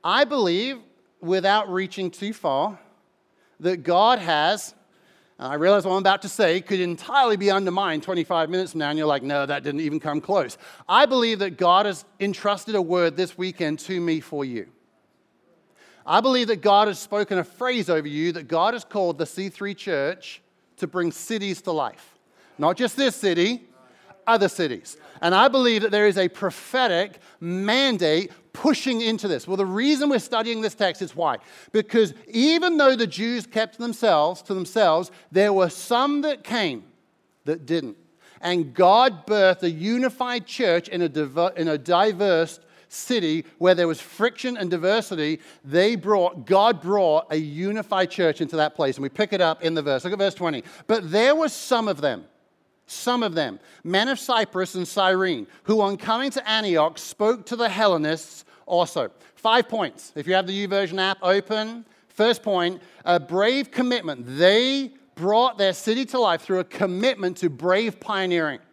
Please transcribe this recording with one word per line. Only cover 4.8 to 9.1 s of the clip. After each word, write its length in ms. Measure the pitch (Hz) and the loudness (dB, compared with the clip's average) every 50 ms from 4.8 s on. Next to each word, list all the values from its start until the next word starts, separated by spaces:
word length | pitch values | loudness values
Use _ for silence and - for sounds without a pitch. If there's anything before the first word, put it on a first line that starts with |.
| _ _ _ _ _ _ _ _ _ _ _ | _ _ _ _ _ _ _ _ _ _ _
and 140 | _ 127 131 | _ -10 -8
I 40 | 143 | -4
realize 280 | 147 160 185 202 202 180 | 0 4 4 4 4 2
what 80 | 190 | 0
I'm 60 | 185 | 0
about 240 | 196 190 190 196 196 | 4 4 4 2 2
to 80 | - 190 | -2 -10
say 320 | - - 214 170 165 190 | -2 0 2 2 2 0
could 180 | 180 - 202 185 | -2 -2 -2 -2
entirely 560 | 180 175 175 - - - 240 277 262 233 214 | -2 -2 -4 -6 -8 0 2 2 4 4 2
be 160 | 190 202 202 | 2 2 2
undermined 520 | 190 196 196 185 175 190 196 180 160 151 151 | 2 2 0 0 -2 -2 -2 -2 -2 -4 -4
twenty-five 460 | - 185 175 160 - 185 165 160 156 | -4 -4 -4 -2 0 0 0 0 0
minutes 220 | 175 185 185 170 | -2 -4 -4 -4
from 80 | - 160 | -4 -4
now, 100 | 151 143 | -2 -2
and 80 | 151 | -2
you're 80 | 156 156 | 0 2
like, 160 | 151 | 2